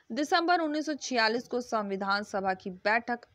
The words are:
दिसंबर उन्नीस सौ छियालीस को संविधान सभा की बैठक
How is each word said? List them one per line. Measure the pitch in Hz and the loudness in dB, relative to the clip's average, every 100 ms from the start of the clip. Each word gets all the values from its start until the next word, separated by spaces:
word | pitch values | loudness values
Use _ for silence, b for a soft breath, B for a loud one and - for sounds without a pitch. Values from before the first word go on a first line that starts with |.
| - | -8
दिसंबर | 233 294 349 339 359 | -4 2 2 4 2
उन्नीस | 311 302 302 | 2 -2 -4
सौ | 285 | -6
छियालीस | - 247 220 240 - | -2 2 2 0 -2
को | 247 | -6
संविधान | 240 226 202 196 196 202 | -2 -4 -2 -2 0 -2
सभा | 208 202 190 | -2 -2 -2
की | 190 196 | -2 -6
बैठक | 180 202 226 226 233 - | -4 0 2 0 -6 -8